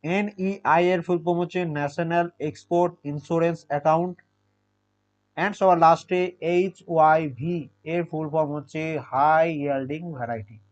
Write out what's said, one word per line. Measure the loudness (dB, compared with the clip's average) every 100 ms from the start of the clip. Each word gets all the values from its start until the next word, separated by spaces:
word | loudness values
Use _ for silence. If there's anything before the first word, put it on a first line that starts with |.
এনইআই | -2 -2 -4 -4 -6 -4 2 2 4
এর | 0
ফুল | 0 -2
ফর্ম | 0 -2
হচ্ছে | -2 -4
ন্যাশনাল | -4 -4 -4 -4 -2 0 -2 _
এক্সপোর্ট | -10 -10 _ 0 0 -2
ইন্স্যুরেন্স | -10 -10 -2 0 0 -2 _
অ্যাকাউন্ট, | -2 2 2 0 -8 _ _ _ _ _ _ _ _ _ _ _ -6
and | -6
সবার | 2 4 6
লাস্টে | 6 6 0 -2 -2 -4
এইচওয়াইভি | -2 0 0 -4 -4 2 4 4 0 -6 -6 -6 -8 _
এর | -6 -4
ফুল | -4 -6 -4
ফর্ম | -2 -2
হচ্ছে | -4 -8 -8 -6 -8
হাই | -4 0 4 4 2 0
ইয়েল্ডিং | -4 -4 -4 -10 -10
ভ্যারাইটি | -10 -8 -8 -10 -20 _